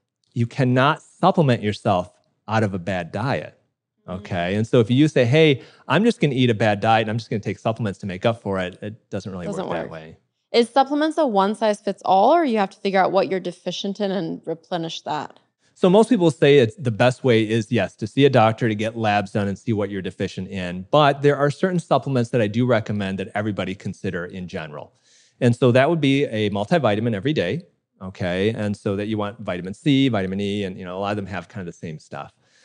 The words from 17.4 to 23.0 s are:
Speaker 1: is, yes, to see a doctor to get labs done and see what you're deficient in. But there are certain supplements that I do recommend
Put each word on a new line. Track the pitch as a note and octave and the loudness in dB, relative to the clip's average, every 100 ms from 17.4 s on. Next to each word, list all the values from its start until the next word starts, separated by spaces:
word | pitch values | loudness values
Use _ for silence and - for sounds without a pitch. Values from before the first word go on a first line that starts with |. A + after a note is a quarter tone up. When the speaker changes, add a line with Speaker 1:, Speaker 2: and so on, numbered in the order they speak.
| G#2+ | 2
Speaker 1:
is, | A2+ G#2 | -2 0
yes, | A#2 F2+ - | 0 -2 -4
to | A2 | -6
see | - | 2
a | C#3 | 4
doctor | B2+ A2 A2 A#2+ | 6 4 2 -2
to | |
get | G#2+ A2 A2+ | -2 -4 -2
labs | A2 G#2 G2 | 0 0 0
done | A2+ G2+ | -2 -2
and | F#2+ | -4
see | - | -4
what | G#2 G2 | -2 -2
you're | G2+ | -4
deficient | F#2 - F#2+ - F#2 | -8 -6 -8 -6 -10
in. | G2 F2+ F2+ F#2+ | -8 -6 -8 0
But | D3 C#3+ C#3+ | 4 4 4
there | C#3+ C3+ | 2 2
are | C#3+ | 0
certain | - F#3 F3+ | 0 -2 -2
supplements | - C#3+ C#3+ C3 A#2 | 0 -2 0 -2 0
that | - | 0
I | G#2+ | 0
do | A2+ | 0
recommend | B2 A2+ G#2+ G#2 | 2 0 0 -6